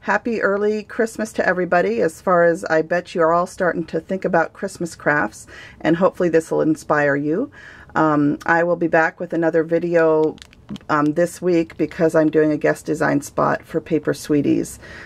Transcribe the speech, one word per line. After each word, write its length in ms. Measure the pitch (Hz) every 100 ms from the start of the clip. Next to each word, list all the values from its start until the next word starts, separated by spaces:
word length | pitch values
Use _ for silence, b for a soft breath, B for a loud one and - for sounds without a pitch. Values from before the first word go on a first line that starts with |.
happy 420 | - 202 - 220
early 400 | 202 202 208 214
Christmas 500 | 202 - 220 - 214
to 120 | - -
everybody, 560 | 185 180 180 185 233
as 180 | 202 -
far 220 | - 180
as 220 | 170 165
I 180 | - 160
bet 320 | 160 180 175
you 80 | 185
are 100 | 160
all 140 | 170 180
starting 380 | - 180 175
to 160 | 160 165
think 240 | 165 190
about 300 | 185 180 160
Christmas 420 | - 202 - 165 -
crafts, 500 | - 147 202 - - B B B
and 180 | - 165
hopefully 320 | 180 - 180
this 200 | 160 160
will 120 | 151
inspire 520 | 151 156 - 151 147
you. 380 | 139 147 165 277 B B B B
Um, 440 | - 156 151 147 151
I 200 | - 170
will 120 | 170 170
be 120 | 170
back 320 | 165 160 -
with 120 | 175
another 300 | 165 165 165
video, 720 | 160 165 170 170 160 156 156 - - - - 139 -
um, 260 | 151 147
this 280 | 151 175 -
week 340 | 180 170 165 -
because 380 | 151 - 165
I'm 160 | 160 156
doing 220 | 156 156
a 40 | 151
guest 300 | 151 151 -
design 360 | 151 143 143
spot 420 | - - 147 147
for 160 | - 170
Paper 340 | - 156 143
Sweeties. 640 | 139 - 151 139 123 113 - B B